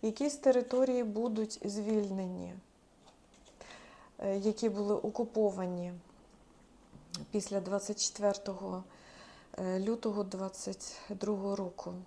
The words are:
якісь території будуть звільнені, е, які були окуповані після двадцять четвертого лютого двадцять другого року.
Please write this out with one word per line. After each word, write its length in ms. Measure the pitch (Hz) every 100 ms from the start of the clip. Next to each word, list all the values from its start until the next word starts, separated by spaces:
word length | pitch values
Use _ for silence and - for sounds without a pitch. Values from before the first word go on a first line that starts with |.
якісь 340 | 220 220 294 285
території 680 | 277 247 247 247 262 247
будуть 560 | 226 208 240 220 220 -
звільнені, 880 | 214 208 208 214 202 190 185 180 180 185 - - - - - - - - - - - - - - - -
е, 200 | 196 196
які 300 | 202 214 226
були 260 | 202 202
окуповані 960 | 208 208 214 233 220 208 190 180 180 175 180 - - - - - - - - - - - - 147
після 300 | 208 190 196
двадцять 400 | 185 196 - 208
четвертого 840 | - - 202 202 196 185 190 185 185 - - - - - - -
лютого 680 | 185 185 196 233 220 202
двадцять 720 | 202 185 190 190 - 190 - - -
другого 480 | 202 - 202 196 196
року. 380 | 185 175 - 180